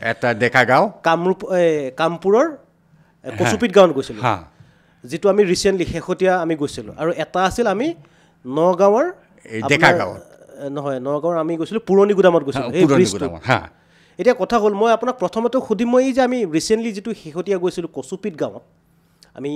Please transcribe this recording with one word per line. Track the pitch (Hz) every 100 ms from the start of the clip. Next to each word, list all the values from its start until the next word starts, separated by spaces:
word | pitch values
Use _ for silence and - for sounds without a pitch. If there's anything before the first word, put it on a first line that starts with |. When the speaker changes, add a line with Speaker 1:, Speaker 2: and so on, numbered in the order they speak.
Speaker 1:
এটা | 113 113 -
ডেকা | 202 120 131
গাঁও। | 117 131 202 -
Speaker 2:
কামৰূপ, | 165 165 175 185 156
এ, | 180 170 151 131 127
কামপুৰৰ, | 165 170 190 220 320
এ, | 285 _ _ _ _ _ _ 131
Speaker 1:
হা। | 107
Speaker 2:
কচুপিত | 120 107 233
গাঁৱত | 190 180
গৈছিলোঁ। | 135 131 107
Speaker 1:
হা। | 120 98 82 _ _ _ _ _
Speaker 2:
যিটো | 123 165 202
আমি | 202
ৰিচেণ্টলি | 190 180 202 185
শেহতীয়া | 165 165 160 180 185 180
আমি | 165
গৈছিলোঁ। | 160 143 - 107 -
আৰু | 160
এটা | 160 156 180
আছিল | 185 - 233
আমি | 196 302 330 - _ _ _ 127
নগাঁৱৰ | 143 175 175 196 220 349 370 _ _
Speaker 1:
এই | - 113
ডেকা | 131 143 151
Speaker 2:
আপোনাৰ, | 131
Speaker 1:
গাঁৱত। | 95 98 - - - -
Speaker 2:
এ, | 139
নহয়, | 143 139 131
নগাঁৱৰ | 127 147 160 170
আমি | 156 165
গৈছিলোঁ, | 160 220 -
পুৰণি | 196 202
গুদামত | 196 185 170
গৈছিলোঁ, | 139 135 123
Speaker 1:
হা, |
Speaker 2:
এই | 151
Speaker 1:
পুৰণি | 160
Speaker 2:
ব্ৰিজটো। | 135 117 98
Speaker 1:
গুদামত, | 95 82
হা। | 117 113 - _ _ _ _ -
Speaker 2:
এতিয়া | 202
কথা | 240 185 240
হ'ল, | 208
মই | 196 233
আপোনাক | 220 247 247
প্ৰথমতে | 175 226 233 254 254
সুধিম, | 208 240
মই | 254
এই | 262
যে | 254
আমি | 247 254
ৰিচেণ্টলি | 185 156 - 220 226
যিটো | 202 226
শেহতীয়া | 208 156 156 180 190
গৈছিলোঁ | 180 180 165
কচুপিত | 139 - 180 - 147
গাঁৱত, | 135 101 - _ _ _ _ _ _
আমি | - 139